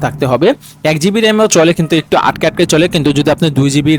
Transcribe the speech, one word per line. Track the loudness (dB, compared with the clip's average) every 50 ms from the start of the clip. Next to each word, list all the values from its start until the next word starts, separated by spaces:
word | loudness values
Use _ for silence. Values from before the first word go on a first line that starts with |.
| -4
থাকতে | -6 -4 -4 -2 0
হবে। | 0 0 2 0 0 -2 -6 -20 -14 -6 -4 -2
এক | -2 0
জিবি | -2 0 0 0
র্যামেও | 0 0 2 2 2 2 4
চলে, | 4 4 2 2 0
কিন্তু | 0 0 0 -2
একটু | 0 0 -2 0 0
আটকে | 0 -2 -2 -2 -2
আটকে | 0 0 -2 0 0
চলে, | 0 0 0 0
কিন্তু | 0 0 0 0
যদি | 0 0 0 0
আপনি | 0 -2 -2 0
দুই | 0 0 0 0
জিবি | 0 0 0 0